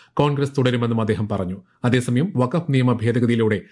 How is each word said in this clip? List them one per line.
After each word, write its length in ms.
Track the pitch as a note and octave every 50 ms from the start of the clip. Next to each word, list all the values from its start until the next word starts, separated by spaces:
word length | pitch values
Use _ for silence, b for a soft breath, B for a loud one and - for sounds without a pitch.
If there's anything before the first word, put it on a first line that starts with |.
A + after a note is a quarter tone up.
| B B _
കോൺഗ്രസ് 440 | - C#3+ D3 C#3+ C3+ C#3 C3+ C#3
തുടരുമെന്നും 440 | C#3+ B2 B2+ B2 A#2+ A#2 A#2 A#2 A2+
അദ്ദേഹം 280 | A2 G#2 G#2 F2+ G#2 G#2
പറഞ്ഞു. 280 | G#2+ F#2+ F#2 F2 F#2 - b b b b -
അതേസമയം 480 | B2 A#2 B2+ B2 - B2 B2 D#3+ G3+ F#3
വഖഫ് 380 | B2+ B2 B2 - E3+ E3+ - C3+
നിയമ 200 | C3 B2 B2+ A#2+
ഭേദഗതിയിലൂടെ 680 | - A2 A#2+ A2+ B2 B2 A2+ A#2+ A2+ A2+ G#2+ G#2 F#2 B B